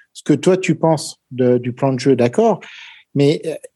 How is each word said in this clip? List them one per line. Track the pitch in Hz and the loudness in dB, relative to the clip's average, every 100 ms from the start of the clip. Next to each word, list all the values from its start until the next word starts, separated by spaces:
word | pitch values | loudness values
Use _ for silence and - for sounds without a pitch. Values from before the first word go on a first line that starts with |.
| _ | _
ce | - | -6
que | - | -2
toi, | 147 185 185 | 2 2 2
tu | 180 | 0
penses | 151 165 147 - - _ | 0 0 0 -4 -16 _
de, | 123 123 123 | 0 2 2
du | 127 | -2
plan | 123 135 | -4 -2
de | 123 | 0
jeu, | 139 120 | 0 2
d'accord, | 120 214 226 170 - - - - _ | 2 2 0 0 -8 -20 -20 -20 _
mais, | 143 143 - 160 | 0 0 0 -4
euh, | 147 - | -10 -14